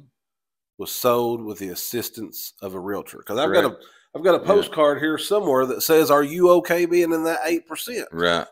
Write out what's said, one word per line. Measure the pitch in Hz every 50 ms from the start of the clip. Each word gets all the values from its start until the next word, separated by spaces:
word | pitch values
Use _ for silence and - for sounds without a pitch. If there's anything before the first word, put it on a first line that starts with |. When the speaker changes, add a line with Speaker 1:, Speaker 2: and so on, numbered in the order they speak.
| 143 _ _ _ _ _ _ _ _ _ _ _ _ _ _
Speaker 1:
was | - 95 -
sold | - - - 123 120 120 120 117 120 113 110
with | 107 101 95
the | 98 92
assistance | 87 - - - 120 120 107 - - 113 107 - - - - - - _
of | 101 98 92
a | 92
realtor. | 90 101 101 90 - - - - -
'Cause | - 104 123
I've | 147 175
got | 190 175 156
a, | 123
Speaker 2:
Correct. | - - - - _ _ _ _ -
Speaker 1:
I've | 143 165
got | 190 170
a | 147
Speaker 2:
Yeah. | -
Speaker 1:
postcard | 175 202 202 - - - 160 151 147 143 135
here | 151 156 156
somewhere | 143 - - 202 208 202 156 131 131 131
that | 127 117 107
says, | - - 160 160 156 135
"Are | 160 147 147
you | 143 160 180 180 175
okay | 180 175 170 - 170 175 175
being | 165 175 175 170 165
in | 165 160 160
that | 160 165 - -
eight | 165 175 165 -
percent?" | - 156 - - 240 247 202 - -
Speaker 2:
Right. | 82 82 87 87 85 80 - -